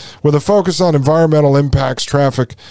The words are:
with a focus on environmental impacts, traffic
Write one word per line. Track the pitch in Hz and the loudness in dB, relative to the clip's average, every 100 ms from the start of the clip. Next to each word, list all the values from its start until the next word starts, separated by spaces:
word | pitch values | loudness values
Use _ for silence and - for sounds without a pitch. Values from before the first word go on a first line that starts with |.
| - - | -20 -6
with | 151 | 0
a | 147 | 0
focus | 143 208 185 160 | 2 0 0 -2
on | 180 | 0
environmental | 147 135 160 160 156 147 139 | 0 0 2 2 2 2 2
impacts, | 143 139 131 131 | 2 0 -2 -6
traffic | - 143 139 254 - - - | -4 0 0 -2 -6 -6 -20